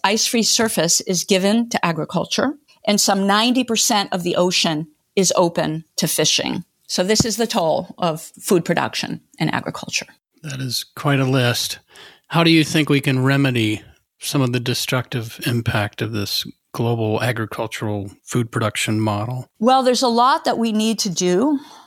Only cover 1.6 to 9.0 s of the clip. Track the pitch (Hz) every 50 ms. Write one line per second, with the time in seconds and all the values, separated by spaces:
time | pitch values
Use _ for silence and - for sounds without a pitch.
1.6 | 233 233 - - - 175 165 156 151 - - 170 - - - - - 269 - -
2.6 | _ _ _ _ - - 208 202 - - 196 196 196 196 196 208 226 247 247 262
3.6 | 247 - 226 208 - - 226 208 196 - - 190 170 180 - - 180 185 175 -
4.6 | - 175 160 151 160 - _ _ _ _ _ 202 190 170 - - 185 170 170 -
5.6 | 156 156 156 160 160 _ _ - - 151 - - 156 151 - - - 131 123 -
6.6 | 175 - _ _ _ - - - 185 190 214 214 - 233 202 214 233 220 226 220
7.6 | 175 160 151 - 175 - - - 185 170 156 160 - - - - - - 208 175
8.6 | 165 - 170 - 131 117 - -